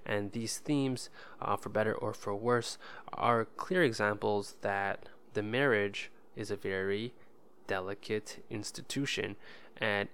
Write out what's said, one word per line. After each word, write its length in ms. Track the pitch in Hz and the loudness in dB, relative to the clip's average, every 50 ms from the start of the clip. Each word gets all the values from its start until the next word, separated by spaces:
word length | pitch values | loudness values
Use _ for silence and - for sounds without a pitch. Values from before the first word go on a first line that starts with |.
| - | -4
And 280 | - 110 104 104 101 - | 0 0 0 0 0 -2
these 240 | 120 113 107 - - | -4 -2 -2 -4 -4
themes, 520 | - - 147 143 135 135 127 123 - - - - - - - - | 0 2 2 4 4 2 0 -2 -4 -10 -12 -16 -16 -16 -10 -6
uh, 140 | - - 101 | -2 0 0
for 140 | 101 - - | 0 -2 0
better 240 | 101 104 110 110 107 | 2 2 2 2 2
or 200 | - - 107 104 | 0 -2 -4 -4
for 220 | - - 104 101 | -4 -4 -4 -4
worse, 420 | 101 110 120 120 120 113 - - - - - - - - - - | 0 2 4 4 4 2 0 -6 -8 -10 -14 -14 -14 -12 -10 -4
are 320 | - - 120 120 117 110 | 2 4 6 6 6 4
clear 380 | - - - - - 185 185 170 | 0 -2 -6 -4 2 4 6 6
examples 760 | 131 113 110 107 104 107 90 - 107 104 104 101 - - - | 6 6 4 4 4 4 4 2 4 4 2 2 -2 -6 -4
that 460 | - 104 98 98 98 98 98 - - - - - - - - | -2 0 2 2 2 0 -2 -4 -6 -12 -16 -16 -18 -4 -2
the 100 | 107 104 | -2 0
marriage 680 | 107 110 127 143 139 117 104 101 101 101 - - - - - - - - | 2 2 4 4 6 6 6 4 2 0 -4 -6 -8 -12 -16 -18 -12 -8
is 160 | - 110 101 | -8 -4 -4
a 60 | 104 98 | -4 -4
very 560 | - 98 95 95 95 98 98 104 110 123 - - - - - - - - - - - - | -2 0 0 2 2 2 2 0 0 -4 -6 -10 -16 -18 -18 -18 -18 -18 -20 -16 -4 -2
delicate 760 | 98 95 92 95 101 - - - 110 107 104 - - - - - | -2 0 0 -2 -4 -6 -2 -2 -2 -2 -2 -4 -10 -12 -8 -6
institution, 880 | 110 107 104 - - - - - - 135 139 135 - - - 104 101 - - - - - - - - - | -6 -4 -4 -6 -8 -8 -8 -4 -2 0 0 0 0 0 0 -2 -4 -6 -10 -14 -16 -16 -18 -18 -4 0
and 320 | - 110 104 101 101 - | 2 2 4 2 2 0